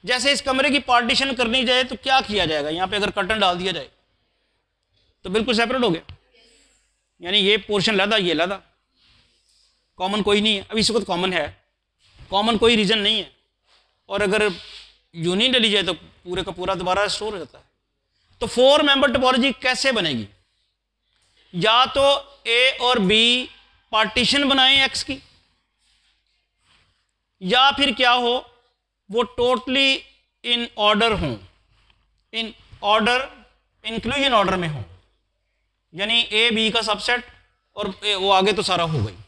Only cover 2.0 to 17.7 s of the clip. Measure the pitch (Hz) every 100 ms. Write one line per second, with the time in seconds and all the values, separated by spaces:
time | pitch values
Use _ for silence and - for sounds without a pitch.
2 | 269 269 262 208 165 156 147 165 185 208
3 | 202 208 185 220 190 175 185 170 131 _
4 | _ _ _ _ _ _ _ _ _ _
5 | _ _ 185 202 226 226 233 262 240 165
6 | - - _ _ _ _ _ _ _ _
7 | _ _ 175 202 190 214 214 208 180 202
8 | 202 220 175 156 175 196 _ _ _ _
9 | _ _ _ _ _ _ _ _ _ _
10 | 185 208 208 208 214 202 - 220 214 220
11 | 190 170 185 180 147 - _ _ _ _
12 | _ _ - 190 220 214 233 233 196 220
13 | 202 220 156 _ _ _ _ _ _ _
14 | _ 196 202 208 208 170 - - - _
15 | _ 165 165 190 254 254 220 202 185 170
16 | - _ 180 185 196 175 180 190 180 185
17 | 202 - 214 202 143 - _